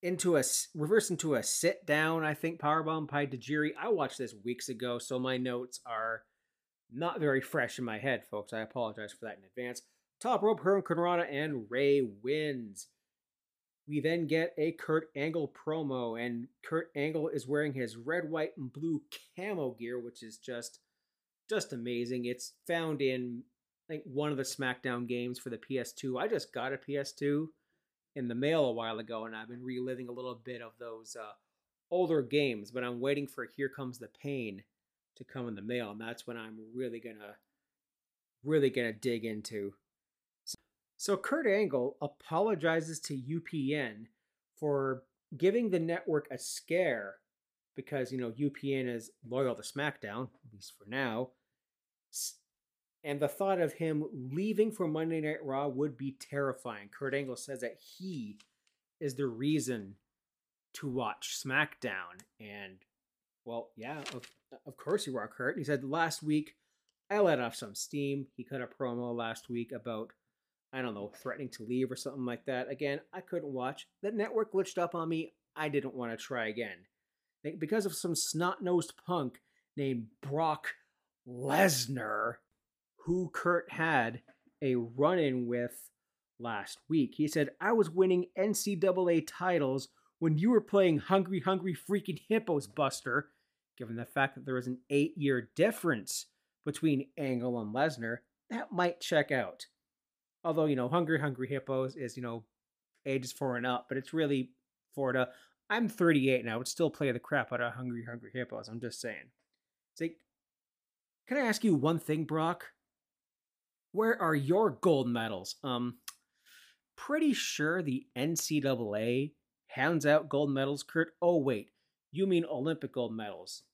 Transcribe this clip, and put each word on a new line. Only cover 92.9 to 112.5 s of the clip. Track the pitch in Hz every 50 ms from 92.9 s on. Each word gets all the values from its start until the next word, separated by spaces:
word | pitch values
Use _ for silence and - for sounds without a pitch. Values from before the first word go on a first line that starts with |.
| - - - 135 120 139 147 - _ _ _ _ _ _ _ _ _
Given | - 127 110 113
the | 117 120
fact | - - 143 135 135 -
that | - 117
there | 135 131
is | 127 123 127
an | 127 127 _ _
eight-year | 143 143 143 165 - - 147 139 135 123 117 - _
difference | - 165 220 214 - - 175 143 110 95 - - - - _ _ _ _ _ _ _ _
between | 156 143 - - 160 147 135 139 - _ -
Angle | 147 135 127 123 120 127 120 120
and | 110 104 107
Lesnar, | 123 143 160 147 123 117 113 117 127 _ _ _ _ _ _
that | 233 233 - -
might | - 175 180 175 175 -
check | - - - 156 143 - 151
out. | 127 110 92 - - - - _ _ _ _ _ _ _ _ _ _ _ _ _ _ _
Although, | 165 160 156 160
you | 156 143
know, | 127 123 123
Hungry | 151 175 170 151 160 151
Hungry | 143 143 135 123 127 123
Hippos | 139 135 - - 135 131 131 127 127
is, | 151 139 120 110
you | - 123
know, | 120 117 117 110 _ _ _ _ _ _ _ _ _ _ _ _
ages | 139 135 135 127 127 -
four | - 151 135 123
and | 120 120
up, | 127 123 123 - _
but | - 135
it's | 131 - -
really | 160 160 147 143 135 127 127 _ _ _ _ _ _ _ _ _
four | - 139 131
to, | 123 131 127 - - - - _ _ _ _ _
I'm | 208 220 240 208
thirty-eight | - - 180 170 160 143 131 135 131 127
and | 113 117
I | 110
would | 117 123 -
still | - - 170 151
play | - - 156 135
the | 123 120
crap | - - - 143 117 - 127
out | 120
of | 120 120 117
Hungry | 123 127 123 120 117 117 117
Hungry | 117 120 117 - -
Hippos. | 127 123 120 - 110 107 110
I'm | 110 117
just | 120 117 110 -
saying. | - 120 107 78 67 - _ _ _ _ _ _ _ _ _ _ _ _ _
It's | -
like, | 165 165 165 _ _ _ _ _ _ _ _ _ _ _ _ _ _ _ _ _ _ _ _ _ _
can | - 247
I | 285 269 226
ask | 208 - -
you | 226 180
one | 139 123 151 170 165
thing, | - - 151 160 160
Brock? | 131 156 160 160 165